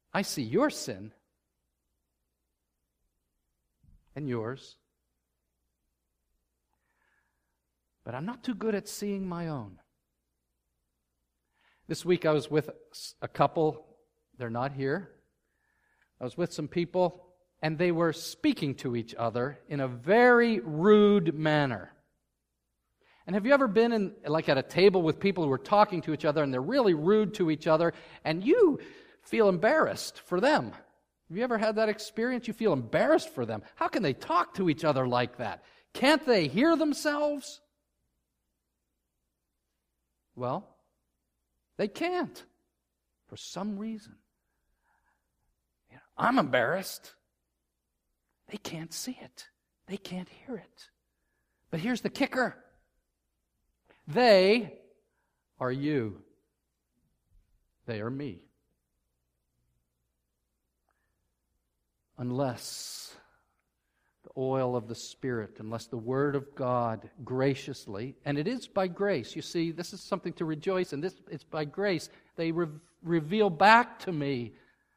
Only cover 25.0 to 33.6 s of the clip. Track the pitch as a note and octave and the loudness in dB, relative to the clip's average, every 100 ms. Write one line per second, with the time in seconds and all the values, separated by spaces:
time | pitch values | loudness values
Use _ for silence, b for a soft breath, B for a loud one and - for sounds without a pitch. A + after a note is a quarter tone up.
25 | D#3+ - G3 F#3+ D3 B2+ - G#3 G#3 E3+ | 2 2 0 0 0 0 2 4 4 2
26 | D#3+ D3+ D#3+ D3 C#3+ B2+ D3 C#4 G#3 D3+ | -4 -2 0 0 0 -2 0 2 4 4
27 | E3 G#3+ G#3 G#3+ D#3+ D#3 E3+ D#3 E3+ - | 4 4 4 0 0 0 2 4 2 -2
28 | B B D3+ E3 A3+ A#4+ F4+ B3 B B | B B -4 -2 2 6 6 4 B B
29 | B B - A3+ G3+ F3+ A3 D#4 D3+ F2+ | B B -2 4 4 4 4 4 2 -2
30 | - - - F3+ C4 C4 A2 - - _ | -8 -12 -6 0 2 2 0 -10 -20 _
31 | _ _ - F3+ B3 A3 A3 G#3+ A3 G#3 | _ _ -12 -6 -2 0 0 0 0 -2
32 | - - A#3+ B3 - - A3 C3+ A2+ D#3 | -6 -4 -2 -4 -6 -2 0 0 0 0
33 | B3+ E4+ - - A2+ G#2+ | 4 2 0 -6 -6 -6